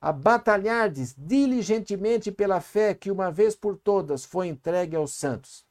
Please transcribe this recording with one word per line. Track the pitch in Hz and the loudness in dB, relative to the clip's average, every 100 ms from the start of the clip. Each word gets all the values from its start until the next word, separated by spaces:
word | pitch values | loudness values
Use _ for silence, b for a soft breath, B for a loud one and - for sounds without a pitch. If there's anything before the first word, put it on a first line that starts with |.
a | 151 | -4
batalhardes | 143 202 233 226 202 214 233 208 139 123 - | 0 2 4 4 2 2 0 0 -2 -10 -10
diligentemente | 156 269 277 247 185 220 202 196 214 233 214 | -2 2 2 0 0 -2 -2 -4 0 0 -2
pela | 202 202 180 | -2 0 0
fé | - 208 214 | 0 0 0
que | - 196 | 0 -4
uma | 190 185 | -2 -2
vez | 160 220 | 2 2
por | 214 208 190 | 2 -6 -4
todas | 208 196 147 135 | 0 0 0 -6
foi | - 185 180 | -6 -6 -4
entregue | 135 165 180 175 160 | -6 -2 -2 -2 -2
aos | 143 | -4
santos. | - 143 143 - - _ | -4 -4 -4 -10 -20 _